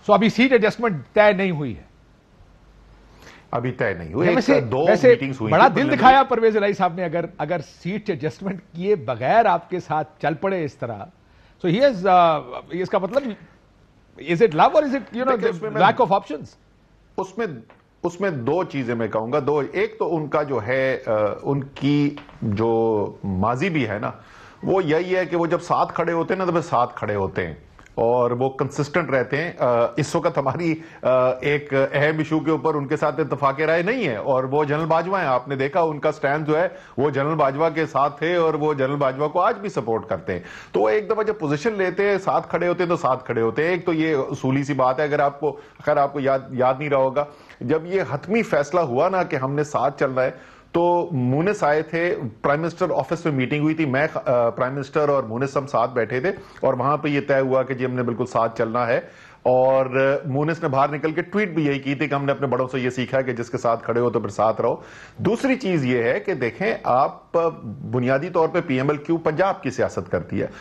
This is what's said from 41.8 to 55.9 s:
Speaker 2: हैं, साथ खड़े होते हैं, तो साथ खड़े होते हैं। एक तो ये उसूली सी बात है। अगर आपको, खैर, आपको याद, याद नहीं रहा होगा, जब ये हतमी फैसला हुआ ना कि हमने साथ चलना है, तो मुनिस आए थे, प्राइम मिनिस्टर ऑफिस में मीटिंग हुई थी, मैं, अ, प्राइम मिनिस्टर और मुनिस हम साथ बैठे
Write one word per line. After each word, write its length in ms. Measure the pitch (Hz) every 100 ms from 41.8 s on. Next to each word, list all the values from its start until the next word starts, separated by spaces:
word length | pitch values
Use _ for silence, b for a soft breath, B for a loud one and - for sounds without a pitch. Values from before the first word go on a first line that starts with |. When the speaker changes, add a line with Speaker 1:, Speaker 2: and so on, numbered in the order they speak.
| 180 175 202
Speaker 2:
हैं, 80 | 196
साथ 240 | 175 143
खड़े 260 | 165 170 175
होते 160 | 175
हैं, 60 | 175
तो 60 | 175
साथ 220 | 127 131
खड़े 240 | - 120
होते 240 | 113 113 160
हैं। 80 |
एक 120 | 180 175
तो 80 |
ये 200 | 160 160
उसूली 500 | 147 131 135 131 135
सी 100 | 139
बात 260 | 135 127 131
है। 80 | 151
अगर 140 | 147
आपको, 300 | 143 143 151
खैर, 460 | 135 - - - 151
आपको 220 | 139 147
याद, 300 | 131 135 131
याद 260 | 127 127 135
नहीं 100 | 151
रहा 100 | 139
होगा, 280 | 131 131 147 B B B
जब 200 | 123 156 170
ये 140 | 190
हतमी 420 | 139 135 175 226
फैसला 380 | 208 156 143 180
हुआ 280 | 160 123 175
ना 140 | 190
कि 120 | 180 147
हमने 280 | 131 143
साथ 280 | 147 120 127
चलना 300 | 143 139 131
है, 340 | 127 - - - -
तो 360 | 170 175 175 165
मुनिस 500 | 135 123 135 180 208
आए 200 | 151 151
थे, 320 | 160 165 175 -
प्राइम 440 | 117 - 143 147
मिनिस्टर 300 | 165 170 180
ऑफिस 360 | 147 135 165 170
में 80 |
मीटिंग 300 | 139 127 147
हुई 100 | 151
थी, 120 | 156 151
मैं, 220 | 131 151
अ, 140 | 151 -
प्राइम 460 | 123 117 - 127
मिनिस्टर 360 | 143 127 160 147
और 160 | 139 113
मुनिस 320 | 113 135 143
हम 80 | 131
साथ 220 | 120
बैठे 340 | 123